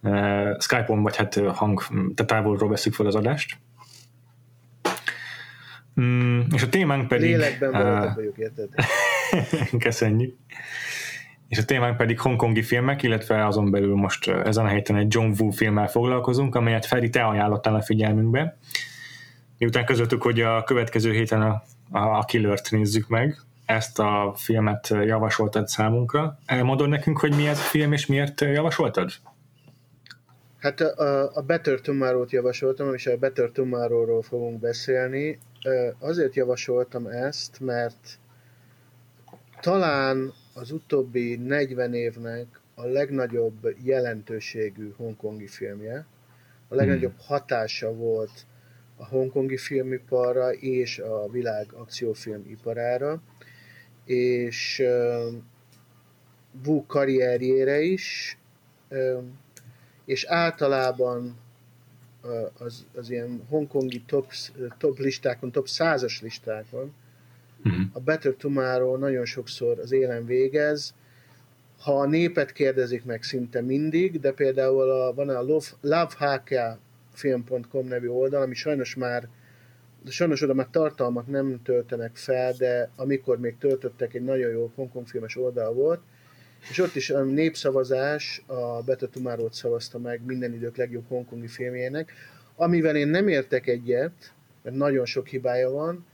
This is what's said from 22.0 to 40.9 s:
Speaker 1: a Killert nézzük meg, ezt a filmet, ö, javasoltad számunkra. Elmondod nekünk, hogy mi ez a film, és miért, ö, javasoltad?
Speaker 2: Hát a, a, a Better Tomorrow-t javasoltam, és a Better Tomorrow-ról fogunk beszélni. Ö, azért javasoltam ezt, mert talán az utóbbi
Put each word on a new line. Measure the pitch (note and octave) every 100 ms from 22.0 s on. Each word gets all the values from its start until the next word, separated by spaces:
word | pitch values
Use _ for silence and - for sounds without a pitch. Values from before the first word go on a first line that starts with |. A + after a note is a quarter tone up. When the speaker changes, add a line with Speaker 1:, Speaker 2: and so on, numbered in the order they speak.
| G#2 G#2+
Speaker 1:
a |
Killert | A2+ A#2 G#2 G2+ -
nézzük | G#2+ G#2 A2 G#2+
meg, | A2+ C3+ - - _ -
ezt | A2+ A2+ -
a | G#2+ G#2 G2+ G2+
filmet, | - A2 G#2+ G#2 -
ö, | G#2+
javasoltad | G#2 A2 A2 - G#2+ G#2+ G#2
számunkra. | - G#2+ A#2 A#2+ D3 D#3 D3 -
Elmondod | B2+ B2+ C3+ C#3+
nekünk, | D3 D3 D3
hogy | D3+ D3
mi | D3
ez | D3
a |
film, | - D3+ D3
és | D3 D3
miért, | C#3 C#3+ C#3+
ö, | D3
javasoltad? | C#3+ D#3+ - C#3+ - - - - _ _ _ - _ _ _ - - _ - _ _
Speaker 2:
Hát | C#3+ C#3
a, | D#3 -
a, | D3 C#3 C#3
a | -
Better | C3+ E3 D#3 C3
Tomorrow-t | C#3 C#3 C3 B2+ B2
javasoltam, | C3 B2 A#2+ C3 C3 C#3
és | B2+ B2+
a | A#2+
Better | C3+ C3 A#2+
Tomorrow-ról | - B2+ B2 A#2+ A#2 A2+ A2+
fogunk | A2 B2 A#2+ A#2
beszélni. | A#2 A#2 - B2+ B2+ C3+ D3 D3+ - - C3
Ö, | B2+ B2 -
azért | C#3 E3+ C#3+ C#3
javasoltam | B2 B2 - B2 B2 B2 A#2
ezt, | A#2+ C3 C#3+ - -
mert | C3 A#2+ A#2 - - - _ _ _ _ _ _ _ _ _ _ - - _ -
talán | - G3 F3 C#3 C3+ C3 C3 - _
az | - A#2+
utóbbi | D#3 -